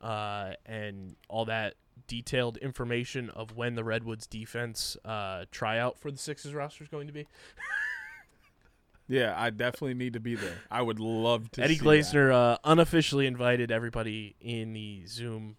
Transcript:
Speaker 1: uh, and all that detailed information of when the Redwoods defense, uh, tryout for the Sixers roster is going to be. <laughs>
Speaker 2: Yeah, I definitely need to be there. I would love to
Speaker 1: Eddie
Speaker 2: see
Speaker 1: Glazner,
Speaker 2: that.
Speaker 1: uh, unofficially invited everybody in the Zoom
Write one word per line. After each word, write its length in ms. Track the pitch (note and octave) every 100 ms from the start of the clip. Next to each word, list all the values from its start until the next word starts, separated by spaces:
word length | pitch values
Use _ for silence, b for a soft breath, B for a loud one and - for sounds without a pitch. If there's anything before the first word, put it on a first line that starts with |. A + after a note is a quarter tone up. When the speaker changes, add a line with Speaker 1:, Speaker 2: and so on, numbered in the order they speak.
Speaker 1:
uh, 540 | A2+ G#2+ G#2+ G2+ G2 - -
and 480 | A2 G#2+ G2 F#2+ - _
all 160 | A2
that 300 | A2 A2+ G#2+ - _ - -
detailed 480 | A#2 - C3 A#2+ A2+
information 720 | C3+ - A#2+ A#2+ A#2+ C3+ A#2
of 240 | - A2 A2
when 200 | A#2+ A#2
the 80 |
Redwoods 420 | A2+ A2+ A2+ A2 -
defense, 680 | A2 A2 A#2 A#2+ A2 - -
uh, 400 | - A2 G2 F#2+ F2+
tryout 480 | - A2 A2+ B2 -
for 100 | D3+
the 80 | C#3
Sixers 340 | - D3 D3
roster 300 | D3 C#3+ -
is 60 | D3+
going 180 | D3+ D3
to 60 |
be. 160 | D3 D3+
<laughs> 40 | B B B C6+ B A#5+ B A4 A4 - _ _ _ _ _ _ _ -
Speaker 2:
Yeah, 260 | C3 A2+ F2
I 140 | A#2
definitely 440 | G#2+ B2 - C#3+
need 180 | B2 B2
to 80 | A#2
be 160 | A#2 A#2
there. 220 | G2 F2 -
I 120 | A2+
would 180 | A#2+ A2
love 500 | A2 A2+ A2+ A#2 A2+
to 120 | -
Speaker 1:
Eddie 140 | C#3 D#3+
Speaker 2:
see 60 |
Speaker 1:
Glazner, 440 | D3 D3+ D3 D3 C3+
Speaker 2:
that. 40 |
Speaker 1:
uh, 260 | B2+ A#2+ A#2+
unofficially 640 | D3 E3 E3 E3+ D#3 C#3 C3+
invited 460 | B2 B2 B2 A#2
everybody 640 | A2+ A#2 A#2 A2 G#2+ G#2 -
in 320 | A#2 A#2 A2
the 320 | A2 G#2+ G2+
Zoom 520 | F2+ A#2 A#2 A2 A2